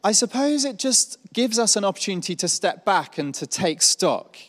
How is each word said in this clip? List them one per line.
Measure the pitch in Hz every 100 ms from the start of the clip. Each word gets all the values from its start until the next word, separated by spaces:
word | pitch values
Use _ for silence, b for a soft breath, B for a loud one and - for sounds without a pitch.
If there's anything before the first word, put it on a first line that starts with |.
I | 202
suppose | 214 226 247 285 294
it | 269 208
just | 262 247 - - -
gives | - 247 226
us | 226
an | 214
opportunity | 196 - - 185 - 170
to | 175
step | - 185 180
back | - 185 147 -
and | 143
to | 135 143
take | - 185 151
stock. | - - 175 117 - -